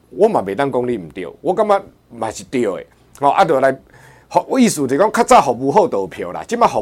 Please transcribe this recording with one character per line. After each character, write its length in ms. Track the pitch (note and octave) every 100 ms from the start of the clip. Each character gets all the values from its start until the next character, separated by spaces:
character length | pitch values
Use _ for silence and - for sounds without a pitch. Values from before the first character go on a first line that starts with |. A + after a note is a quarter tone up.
| _
我 160 | - A3
嘛 160 | D#3
袂 140 | G2 G2
当 160 | C#3
讲 160 | B2+ B2
你 100 | A2+
毋 120 | D#2+
对， 140 | F#2+ E2+ -
我 120 | D3+
感 140 | F#3+ G#3+
觉 160 | G3 - _ _
嘛 220 | A#2 A2
是 140 | - G2
对 160 | C3
的。 240 | G#2+ E2+ - _ _ -
吼， 120 | C#3
啊， 120 | -
就 160 | F3 C3+
来， 140 | C3+ - _ - - - -
服-， 160 | - -
我 100 | C4
意 120 | A3+
思 120 | C#3+ C3
就 0 |
是 100 | C#3
讲， 140 | G#3+
较 100 | A3+
早 200 | A#3+ A#3+
服 100 | C#3
务 180 | A#2 C3+
好 160 | F3+ F3
就 140 | G#2
有 80 | F#2
票 240 | - F2
啦， 100 | E2 -
即 80 | A#3
摆 100 | A3
服 140 | A#2